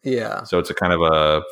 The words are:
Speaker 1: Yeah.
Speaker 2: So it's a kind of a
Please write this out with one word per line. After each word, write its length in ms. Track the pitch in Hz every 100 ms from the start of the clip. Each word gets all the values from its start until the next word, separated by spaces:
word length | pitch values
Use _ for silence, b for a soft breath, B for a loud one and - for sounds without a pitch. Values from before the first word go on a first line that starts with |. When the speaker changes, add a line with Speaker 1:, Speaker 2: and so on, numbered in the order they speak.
Speaker 1:
Yeah. 420 | 135 123 107 101
Speaker 2:
So 140 | 104 90
it's 120 | 85
a 40 |
kind 180 | - 90
of 80 | 85
a 400 | 82 78 76 78 -